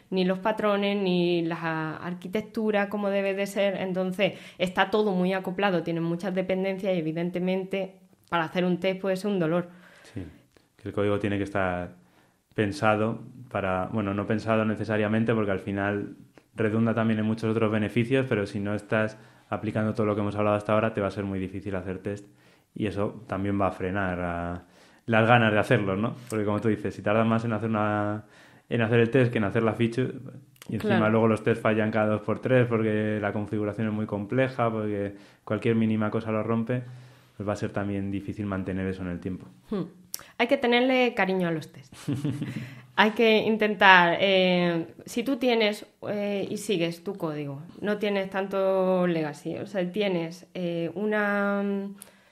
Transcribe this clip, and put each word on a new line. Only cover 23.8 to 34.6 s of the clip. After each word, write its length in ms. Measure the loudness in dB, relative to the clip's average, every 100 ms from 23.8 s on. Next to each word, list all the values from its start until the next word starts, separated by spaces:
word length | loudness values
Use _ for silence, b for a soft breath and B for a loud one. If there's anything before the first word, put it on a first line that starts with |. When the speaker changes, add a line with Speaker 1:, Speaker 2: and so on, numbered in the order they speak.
| -4 -2 -2 -2
Speaker 2:
a, 420 | -4 -4 -6 -8 -12 b b b 0
las 200 | 4 6
ganas 260 | 6 6
de 60 | 4
hacerlo, 380 | 4 2 2 -2
¿no? 180 | -2 -6 -6
Porque 160 | -2
como 160 | 0 0
tú 80 | 2
dices, 260 | 0 -2
si 80 | -4
tardas 240 | 0 2 2
más 180 | 2
en 80 | 0
hacer 160 | -2 -2
una, 560 | 0 0 0 -2 -4 -8 B B B B
en 120 | 0
hacer 180 | 4 4
el 100 | 4
test 220 | 4 4
que 60 | 2
en 60 |
hacer 200 | 0 2
la 80 | 0
feature, 400 | 2 0 0 -4 -6 -14 -18 -20 -20 -8
y 60 | -4
encima 220 | 0 2
Speaker 1:
Claro. 120 | 4
Speaker 2:
luego 160 | 6 6
los 140 | 4
test 180 | 2 2
fallan 280 | 2 2 2
cada 160 | 2 2
dos 140 | 0
por 180 | -2 -2
tres 280 | 2 4 4
porque 500 | 2 2 0 0 0
la 120 | -2
configuración 560 | -2 -4 -2 -2 -2 -2
es 40 |
muy 140 | -2 -4
compleja, 640 | -4 -2 0 0 2